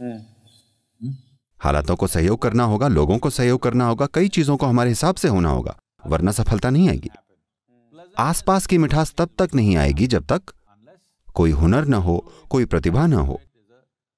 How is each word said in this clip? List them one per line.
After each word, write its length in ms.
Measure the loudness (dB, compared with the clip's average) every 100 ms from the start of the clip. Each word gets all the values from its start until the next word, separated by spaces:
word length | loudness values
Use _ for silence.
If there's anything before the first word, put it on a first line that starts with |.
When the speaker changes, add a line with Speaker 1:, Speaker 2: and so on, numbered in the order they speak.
Speaker 1:
हम्म। 1120 | -12 -12 -18 _ _ _ _ _ _ _ -12 -12 _ _ _ _
Speaker 2:
हालातों 360 | -2 -2 -2 -2
को 120 | -2
सहयोग 340 | 0 0 0
करना 220 | 0 0
होगा, 240 | 0 0 0
लोगों 300 | 2 2 0
को 120 | -2
सहयोग 320 | -2 0 0
करना 240 | 0 0 0
होगा, 220 | 0 -2
कई 140 | 0 0
चीजों 300 | 0 0 0
को 80 | 2
हमारे 240 | 2 2
हिसाब 260 | 0 0 0
से 120 | 0
होना 220 | 2 0
होगा, 300 | -2 -6 -12 _ _ -4
वरना 240 | 0 0
सफलता 380 | 0 0 0 0
नहीं 200 | 2 2
आएगी। 200 | 0 -6 -16 _ _ _ _ _ _ _ -20 -10 -4
आसपास 480 | -2 -2 0 0 2
की 120 | 2
मिठास 360 | 4 2 0 -2
तब 120 | -4 -2
तक 120 | -2 2
नहीं 220 | 2 2
आएगी 300 | 2 0 0
जब 180 | 0 -2
तक 160 | -4 -6 -20 _ _ _ _ _ _ -8
कोई 180 | 0 2
हुनर 340 | 2 2 2 0
ना 120 | 0
हो, 360 | 0 -2 -6 -18 -4
कोई 160 | -2 -2
प्रतिभा 420 | -2 -2 0 2
ना 100 | 0
हो, 240 | -2 -6 -12 _ _ _ _ _ _